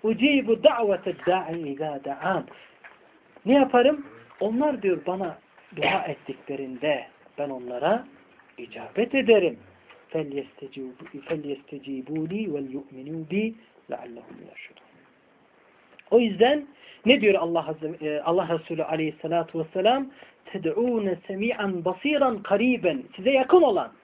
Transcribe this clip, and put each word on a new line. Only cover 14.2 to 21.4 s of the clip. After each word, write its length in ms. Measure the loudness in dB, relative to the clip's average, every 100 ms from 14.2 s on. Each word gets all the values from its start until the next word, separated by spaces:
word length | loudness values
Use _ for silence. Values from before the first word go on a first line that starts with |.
| -20 -20 -20
يَرْشُدُونَ 400 | -20 -20 -20 _ _ _ _ _ _ _ _ _ _ _ -20 2
O 80 | 4
yüzden 480 | 4 4 4 4 -2 -20 -20 -4 4
ne 140 | 6
diyor 140 | 6
Allah 340 | 4 2 -2 -2
Azze, 240 | -6 -8 -6
e, 200 | -6 -4
Allah 380 | 0 0 0 -4
Resulü 260 | -4 -6
Aleyhisselatü 760 | -4 -2 -4 -6 -2 -2 -2 -6
Vesselam, 520 | -6 0 2 2 -2 -12 -20 _ -12
"تَدْعُونَ 640 | -6 -4 0 0 0 -2 -4 -8
سَمِيعًا 540 | -6